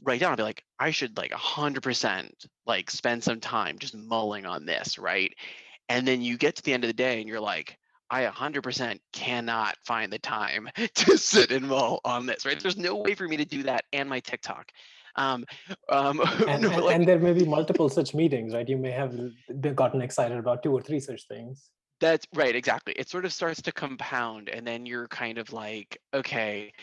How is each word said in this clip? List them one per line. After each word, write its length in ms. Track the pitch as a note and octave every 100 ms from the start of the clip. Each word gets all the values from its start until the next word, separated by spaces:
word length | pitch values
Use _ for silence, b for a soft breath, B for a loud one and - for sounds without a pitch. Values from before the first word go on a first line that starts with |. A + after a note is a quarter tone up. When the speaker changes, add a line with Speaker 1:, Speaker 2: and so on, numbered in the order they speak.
Speaker 1:
write 180 | C3+ B2
down, 100 | F3+
I'll 40 | C3
be 60 |
like, 200 | G#2+ G#2 - -
"I 120 | C#3+
should, 240 | D3+ B2+ G#2
like, 160 | -
a 40 | -
hundred 440 | - - D3 C3
percent, 640 | C3 A#2+ A#2+ F#2+ C2 - - _ -
like, 240 | G2+ F#2
spend 340 | - B2 A#2+
some 160 | - A2+
time 380 | - A2 F2+ C#2
just 160 | C#3+
mulling 520 | A2 A2 A2+ G#2+ G#2 F#2+
on 200 | E2+ D2+
this," 320 | C#2+ - -
right? 360 | F#2+ F#2+ F#2+ - B B B B -
And 180 | B2 B2+
then 140 | B2+
you 160 | A#2+ A#2+
get 180 | C#3+ -
to 60 |
the 100 | -
end 100 | B2+
of 40 | A#2+
the 60 |
day 260 | A2+ B2+ A#2
and 80 | G#2+
you're 120 | A2
like, 380 | G#2+ E2+ D#2 - _ _ _
"I 120 | B2
a 80 | A#2+
hundred 300 | F#2+ C#3 C#3+
percent 380 | B2+ B2 A#2+ G2 _
cannot 640 | - - B2 A#2 A2+ G#2+ - -
find 260 | A#2 G#2+
the 60 | G#2
time 480 | - A2 G2+ D#2+ A2+ -
<laughs> 180 | A3+ -
to 220 | - F#4+
sit 340 | - G#3 F3
and 160 | C3 C3+
mull 320 | C3 A#2+ -
on 220 | B2 B2 B2
this," 200 | G#2 C3+
right? 140 | D3+
There's 160 | F#3 G3
no 180 | F3 G#3
way 180 | G#3 G3+
for 120 | F3+
me 80 | D#3
to 60 | D3
do 180 | C3+
that 220 | C3+ A#2+ -
and 160 | C#3+ C#3
my 120 | C3
TikTok. 520 | - B2 - - - B B B B -
Um, 280 | C3+ B2+ A2+ B B F#3+ -
um, 300 | C#3 C#3 D3+
<laughs> 260 | E3+ - G#3+
Speaker 2:
And, 220 | C#3+ A3
Speaker 1:
no, 20 |
Speaker 2:
and, 140 | F3
Speaker 1:
like 60 | F3
Speaker 2:
and 180 | F3+ F3
there 100 | F3
may 140 | F3
be 120 | E3+ D#3+
multiple 420 | D3+ D#3 - D3+
such 260 | D#3 C3+
meetings, 380 | D3 E3 C3 A2+
right? 160 | A#2 A#2+
You 80 | C3
may 140 | C3
have 280 | B2+ C3+ A#2+
l-, 140 | B2 A#2 - C3+
been 140 | D3
gotten 280 | C3+ B2+ C3+
excited 340 | B2 - A#2+ A#2+
about 240 | A#2 B2
two 100 | D3+
or 100 | C3
three 180 | C3 D3+
such 260 | C3+ A2+ -
things. 420 | A#2 A#2 C3+ _ _ _ _
Speaker 1:
That's 260 | D#3+ D#3+ -
right, 200 | C#3 C3+ A#2+
exactly. 380 | B2 A2+ -
It 140 | - C3
sort 140 | F3+ F3+
of 60 |
starts 280 | - E3+ D#3+
to 100 | -
compound, 760 | - C#3+ B2+ - C3 A#2 A2 G2+
and 180 | A#2 A#2
then 200 | A#2 B2
you're 200 | B2 A#2+
kind 280 | - A#2+ A2+
of 160 | A2
like, 460 | A2+ G#2+ A2 G2+ - _
"Okay, 580 | C#3 B2+ B2 G#2+ G#2 G#2 B